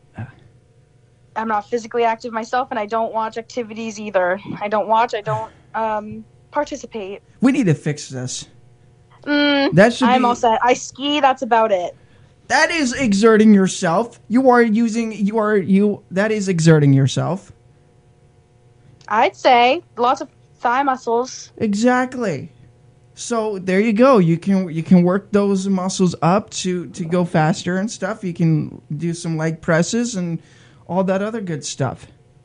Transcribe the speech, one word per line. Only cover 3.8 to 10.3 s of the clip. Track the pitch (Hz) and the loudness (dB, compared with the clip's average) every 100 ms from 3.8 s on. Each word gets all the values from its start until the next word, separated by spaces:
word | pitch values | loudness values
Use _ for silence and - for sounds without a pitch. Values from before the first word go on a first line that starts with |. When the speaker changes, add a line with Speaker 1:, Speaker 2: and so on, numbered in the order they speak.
| 226 208 | -10 -10
Speaker 1:
either. | 214 196 180 190 196 170 | -4 -2 0 -2 -6 -10
I | 208 | -4
don't | 214 196 | -2 2
watch, | 220 240 | 2 2
I | 226 | -2
don't, | 208 214 220 - _ | -4 -6 -6 -16 _
um, | 214 220 214 214 220 220 _ _ | -6 -4 -4 -8 -14 -18 _ _
participate. | 294 294 285 233 226 190 202 _ _ | -6 -4 -8 -12 -12 -10 -14 _ _
Speaker 2:
We | 247 | 2
need | 277 202 | 4 2
to | |
fix | 143 165 143 - | 0 -2 -8 -10
this. | 131 127 - - - - _ _ _ _ _ | -12 -10 -10 -14 -20 -20 _ _ _ _ _
Speaker 1:
Mm, | - 294 294 285 277 | -4 0 2 2 2
Speaker 2:
That | 156 220 | 4 4
should | 240 247 | 4 2
Speaker 1:
I'm | 254 | 2
Speaker 2:
be | |
Speaker 1:
all | 247 | 2